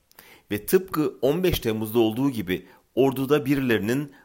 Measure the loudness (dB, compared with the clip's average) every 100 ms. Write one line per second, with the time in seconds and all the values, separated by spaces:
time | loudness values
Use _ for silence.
0 | _ _ -20 -18 -8 -8 0 0 0 -4
1 | -4 0 0 2 0 0 -2 -4 0 2
2 | 2 2 -2 -2 -4 -6 -8 -20 _ 0
3 | 2 2 0 0 0 0 2 0 2 -2
4 | -4 -12